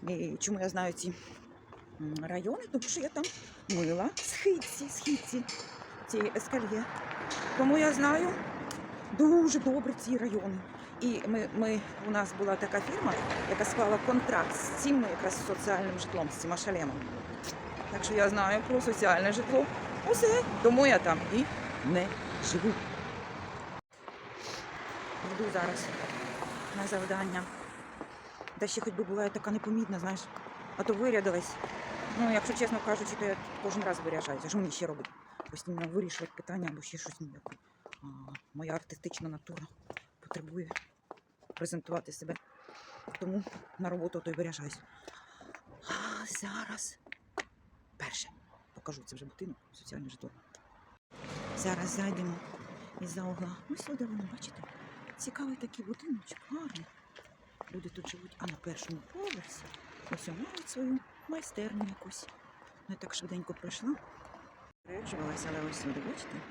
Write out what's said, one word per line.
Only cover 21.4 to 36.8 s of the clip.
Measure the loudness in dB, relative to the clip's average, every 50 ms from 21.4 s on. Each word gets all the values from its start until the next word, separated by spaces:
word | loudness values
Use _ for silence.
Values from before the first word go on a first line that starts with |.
| 4 2 0 -4 -4 -6 -6 -2 2 4 4
не | 4 4 2 -2 -4 -6 -6 -4 -2 -2
живу. | 0 2 4 4 4 2 2 -2 -6 -6 -6 -6 -6 -6 -8 -8 -8 -8 -8 -8 -8 -8 -8 -8 -8 -10 -12 -12 _ _ -18 -16 -16 -14 -14 -14 -14 -12 -10 -8 -8 -8 -8 -8 -10 -10 -10 -10 -8 -8 -8 -8 -8 -8 -6 -6 -4 -2
Йду | 0 0 2 2
зараз | 2 2 2 0 0 -2 -4 -4 -4 -4 -4 -4 -4 -4 -6 -4 -4 -4 -4 -6 -6 -6 -6 -4
на | -2 -2
завдання. | 0 0 0 2 2 0 0 0 0 0 -2 -4 -4 -8 -10 -12 -12 -12 -12 -14 -14 -12 -12 -12 -12 -12 -16 -16 -16 -14 -12 -12 -12 -4 -2
Та | -2
ще | 0 0 -2
хоч | -2 -2 0
би | -2 0
була | 0 2 2 2
я | 0
така | 0 -2 -2 0
непомітна, | 0 0 2 2 2 2 2 2 0 -2
знаєш, | 0 -2 -2 -2 -6 -8 -10 -10 -10 -10 -12 -12 -12 -12 -4
а | -4 2
то | 2 4
вирядилась. | 4 6 6 6 6 6 6 4 2 0 -2 -6 -6 -6 -6 -6 -6 -6 -6 -6 -6 -4 -4 0 2
Ну, | 4 6 6
якщо | 4 4 2 2
чесно | 2 4 4 4 2 2
кажучи, | 2 2 2 2 -4 -2 -2
то | 0
я | 0 0 0 -4 -10 -10 -4 -4
кожен | -2 0 0 0
раз | 0 0 0 0
виряджаюся. | -2 -2 0 0 -2 -2 -2 -2 0
Що | 0 2
мені | 2 2
ще | 0 -2 -4
робити? | -4 -4 -6 -8 -12 -12 -16 -20 -20 -14 -14 -12 -12
Постійно | -10 -12 -8 -6 -4 -2 -2 0
вирішувати | 0 0 0 0 -2 -6 -8 -8 -10
питання | -14 -10 -6 -4 -2 -2 -2 -4
або | -6